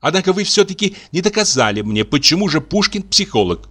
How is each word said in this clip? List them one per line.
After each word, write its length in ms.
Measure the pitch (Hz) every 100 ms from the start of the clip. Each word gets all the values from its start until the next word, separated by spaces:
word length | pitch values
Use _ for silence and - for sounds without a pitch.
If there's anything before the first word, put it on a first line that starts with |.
Однако 320 | - 180 185
вы 120 | 190
всё-таки 500 | 196 - 196 180 202 190 -
не 120 | 160
доказали 600 | 185 214 208 131 113 104
мне, 220 | 104 107
почему 440 | 107 147 - 160 202
же 120 | 151
Пушкин 420 | 135 196 202 104
психолог. 680 | 190 - - 113 95 87 -